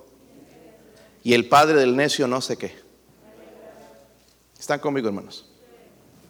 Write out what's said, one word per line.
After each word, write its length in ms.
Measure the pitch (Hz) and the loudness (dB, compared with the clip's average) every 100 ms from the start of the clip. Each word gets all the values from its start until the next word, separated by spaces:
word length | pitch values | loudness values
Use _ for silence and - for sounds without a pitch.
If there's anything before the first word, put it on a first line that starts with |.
| - _ _ - - - - - - - - _ | -20 _ _ -20 -20 -20 -20 -20 -20 -20 -20 _
y 120 | 120 | 0
el 140 | 120 117 | 0 4
padre 320 | 143 156 151 | 4 6 4
del 160 | 127 127 | 2 2
necio 320 | 147 - 127 | -2 -2 -2
no 120 | 131 | -2
sé 160 | - 120 | -6 -8
qué". 180 | 101 - _ _ _ _ - - - - - - - - _ _ _ _ _ _ | -10 -16 _ _ _ _ -20 -20 -20 -20 -20 -20 -20 -20 _ _ _ _ _ _
¿Están 220 | - 143 | -8 -6
conmigo, 280 | 147 139 110 | -4 -4 -6
hermanos? 380 | 98 - - - _ _ - - _ _ _ | -8 -12 -20 -20 _ _ -20 -20 _ _ _